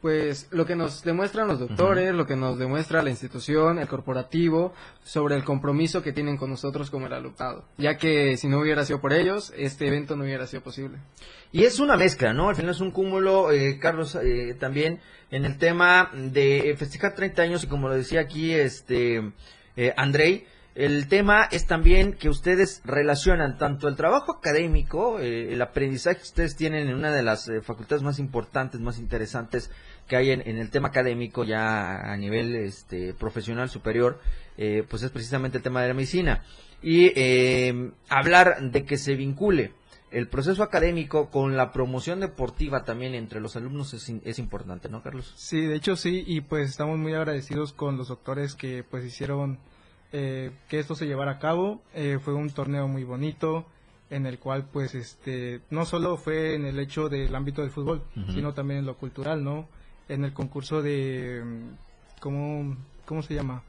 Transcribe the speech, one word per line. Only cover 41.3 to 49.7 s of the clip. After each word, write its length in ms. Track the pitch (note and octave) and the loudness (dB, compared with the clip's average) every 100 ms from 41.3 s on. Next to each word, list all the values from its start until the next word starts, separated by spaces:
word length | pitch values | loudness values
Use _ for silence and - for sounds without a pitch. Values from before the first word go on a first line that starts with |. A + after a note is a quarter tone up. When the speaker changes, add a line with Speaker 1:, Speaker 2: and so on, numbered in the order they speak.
Speaker 2:
con 260 | C#3 C3+ C3+ | 0 0 0
la 140 | B2+ | 0
promoción 480 | C3 B2+ B2+ D#3 F3+ | 0 -4 -4 -6 -4
deportiva 640 | G3 - B2 - D3+ C3+ | -6 -6 -8 -2 -2 -2
también 320 | - A#2 B2+ | -4 -8 -6
entre 240 | B2+ A#2 A2 | -8 -8 -8
los 160 | G#2+ | -8
alumnos 400 | A#2 B2 C#3+ C#3 | -10 -8 -8 -10
es 140 | A2+ - | -12 -12
in-, 120 | A2+ | -10
es 160 | - A2+ | -10 -8
importante, 480 | A#2 G#2 G2 F2+ - | -8 -8 -10 -12 -12
¿no, 120 | A2 | -12
Carlos? 320 | C3+ C3+ B2 - | -12 -12 -14 -16
Speaker 3:
Sí, 240 | - D#3+ | -6 -4
de 160 | D#3 D3+ | -2 -2
hecho 180 | D3+ | -2
sí, 300 | F3+ F3 F#3 F3+ | -2 -2 -4 -2
y 140 | D#3+ | -4
pues 280 | D3 D#3 C#3+ | -2 -4 -4
estamos 300 | C3+ D3+ D#3+ | -4 -4 -2
muy 160 | D#3 | -2
agradecidos 580 | D#3 D#3 D3 C#3 C#3+ D3+ | -2 -2 -4 -4 -6 -6
con 240 | - C#3+ C3+ | -4 -4 -4
los 120 | B2+ | -6
doctores 480 | B2 - C3+ C#3+ C#3 | -10 -8 -6 -6 -6
que, 260 | C3 B2+ | -8 -8
pues, 220 | B2 C3 | -10 -10
hicieron, 560 | B2 A#2 C#3 C#3 C#3 C3 - | -10 -10 -6 -4 -4 -6 -12